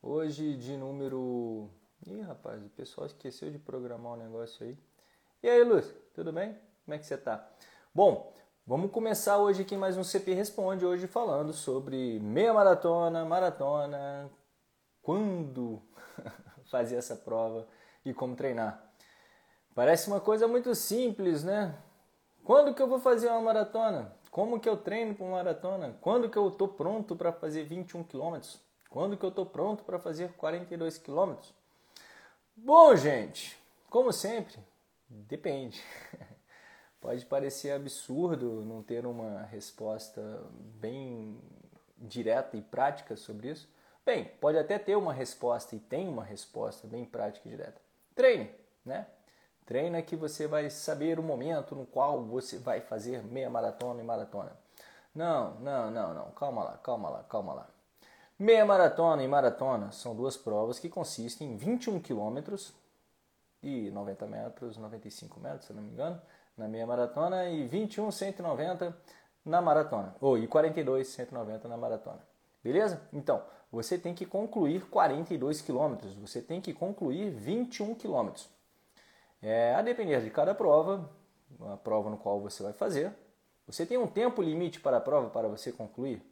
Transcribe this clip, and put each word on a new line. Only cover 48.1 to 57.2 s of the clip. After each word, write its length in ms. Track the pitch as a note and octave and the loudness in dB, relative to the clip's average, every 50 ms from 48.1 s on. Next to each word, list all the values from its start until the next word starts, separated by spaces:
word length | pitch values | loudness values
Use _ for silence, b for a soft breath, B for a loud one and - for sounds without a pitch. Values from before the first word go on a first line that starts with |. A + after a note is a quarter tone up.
| _ | _
Treine, 360 | - B3 C4 A#3+ F3 A2 G#2+ - - - _ _ _ _ | 6 6 6 6 6 0 -6 -12 -20 -20 _ _ _ _
né? 240 | - C3 G3 G3+ - - _ _ b b b b b b _ _ | -8 -8 -8 -8 -10 -14 _ _ b b b b b b _ _
Treina 360 | - A2+ B2+ D3 E3+ E3+ E3 E3 | -6 -4 -2 -2 0 -2 -4 -4
que 140 | - - | -4 -6
você 320 | E3 D#3 D3+ D3+ - D#3 D3+ | -4 -4 -6 -4 -4 -4 -2
vai 200 | D3+ D3+ D3+ D3+ | 0 -2 -2 -2
saber 520 | D3 - - - D#3 C#3+ D3 E3 E3 D#3+ | -6 -8 -6 -4 -4 -2 0 0 0 0
o 20 | E3 | 0
momento 540 | D#3+ D3 B2 B2+ D#3 E3 D3+ C3 - D3 | -2 -4 -4 -2 -4 -4 -4 -4 -6 -10
no 100 | C3+ C3 | -12 -12
qual 380 | B2 - C3+ C3 C#3+ D3 C3 A#2+ | -8 0 2 2 2 2 -2 -4
você 340 | A2 A2+ B2+ C3 - - F#2 | -4 -6 -6 -6 -6 -10 -8
vai 220 | B2 C3+ A#2 G2 | -4 -4 -4 -4
fazer 420 | - - - A2 G#2+ A#2 B2+ B2 A2 | -4 -6 -8 -8 -6 -6 -8 -8 -8
meia 260 | G#2 A#2+ C3 C3 A#2+ | -8 -8 -6 -6 -4
maratona 520 | A#2+ A#2 A2+ A2 - - B2 B2 A#2+ A#2+ | -4 -2 -2 -2 -4 -4 -6 -6 -6 -8
e 40 | A2+ | -6
maratona. 540 | A2+ A#2+ A2 G#2 - - G2+ G2 F#2+ - - B B B B B B B B B B _ | -6 -6 -6 -6 -8 -8 -10 -10 -10 -12 -20 B B B B B B B B B B _
Não, 460 | D3+ E3 E3+ E3 C#3+ A#2 F#2+ - A2 | -6 -2 0 0 0 0 -2 -6 -8
não, 320 | A#2+ C#3 C#3 C3 A#2 A2 A2+ | -8 -4 -2 -2 -2 -2 -2
não, 200 | A2+ G#2 F2 E2 | -2 -4 -4 -4
não. 180 | D#2+ - - - | -6 -10 -12 -8
Calma 320 | - - C#3+ B2 A2+ F#2+ | -6 -6 -4 -2 -4 -4
lá, 120 | - - - | -4 -6 -10
calma 300 | - - B2 A2 G2+ D#2+ | -6 -4 -4 -4 -4 -6
lá, 140 | C2+ G#1+ | -8 -8